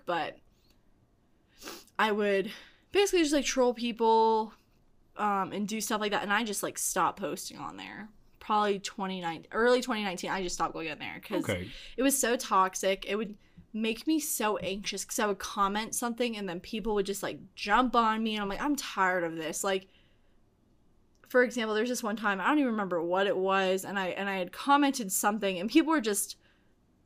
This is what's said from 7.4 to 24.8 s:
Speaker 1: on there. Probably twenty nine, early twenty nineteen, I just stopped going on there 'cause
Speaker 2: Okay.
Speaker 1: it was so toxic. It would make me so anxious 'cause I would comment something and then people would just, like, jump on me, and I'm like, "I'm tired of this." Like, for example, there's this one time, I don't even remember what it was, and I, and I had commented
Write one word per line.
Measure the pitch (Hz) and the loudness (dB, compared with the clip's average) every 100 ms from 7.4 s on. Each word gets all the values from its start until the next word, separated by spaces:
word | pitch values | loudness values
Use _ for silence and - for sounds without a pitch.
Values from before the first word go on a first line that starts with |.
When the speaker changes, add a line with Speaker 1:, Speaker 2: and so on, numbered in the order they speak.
| - - | -10 -12
Speaker 1:
on | 143 98 | -12 -12
there. | 98 101 214 - _ - | -12 -14 -16 -20 _ -12
Probably | - 214 208 202 | 0 2 2 0
twenty | - - 190 185 | -4 -6 -6 -4
nine, | 170 160 - | -6 -6 -6
early | - 240 254 | 2 4 4
twenty | 247 220 | 2 -2
nineteen, | 202 180 180 | -2 -4 -4
I | 185 | -2
just | 185 | -2
stopped | - - | -2 -4
going | 160 160 | -4 -8
on | 147 | -8
there | 110 - | -10 -12
'cause | - 196 - | -4 -4 -2
Speaker 2:
Okay. | 92 87 - - - | -4 -6 -12 -10 0
Speaker 1:
it | |
was | 269 269 | 2 2
so | 233 240 | 0 0
toxic. | - 196 190 - 190 190 - | 2 2 2 2 0 0 -2
It | 202 | -4
would | 220 202 _ - - | -4 -10 _ -20 -10
make | 214 226 226 - | -4 -4 -2 0
me | 311 | 0
so | 302 - 214 196 | 0 -2 0 0
anxious | 175 196 196 196 | -4 -6 -6 -6
'cause | - - | -4 -2
I | 214 | 0
would | 196 | -2
comment | - - 196 208 220 | -4 0 2 0 -4
something | - 240 233 240 214 | -4 -2 0 -2 -2
and | 196 | -6
then | 175 | -6
people | - 220 214 | -6 -6 0
would | 208 196 | 0 0
just, | 196 | -2
like, | 147 143 - | -6 -8 -12
jump | - 208 214 254 233 | -8 2 4 4 4
on | 220 220 | 4 2
me, | 220 | 0
and | 214 | -2
I'm | 196 | -4
like, | 202 | -2
"I'm | 285 285 | -2 -2
tired | - 202 185 185 | -2 2 2 2
of | 170 165 | 0 -4
this." | 156 170 | -6 -2
Like, | 196 190 190 _ _ _ _ _ _ _ _ _ _ _ _ _ - | 0 -2 -4 _ _ _ _ _ _ _ _ _ _ _ _ _ 0
for | 247 | 4
example, | 247 247 220 | 4 2 -2
there's | 214 247 | 0 0
this | 240 | -2
one | 220 208 | -4 -2
time, | 214 190 | -2 0
I | 190 | 2
don't | 302 | 2
even | 262 | 2
remember | 220 190 175 | 0 -2 -2
what | 170 185 202 | 0 2 2
it | 180 | 2
was, | 190 190 190 185 | 2 2 2 0
and | 175 196 | -2 -4
I, | 185 | -4
and | - 196 | -4 -4
I | 190 | -4
had | 180 | -6
commented | - - 285 | -4 4 4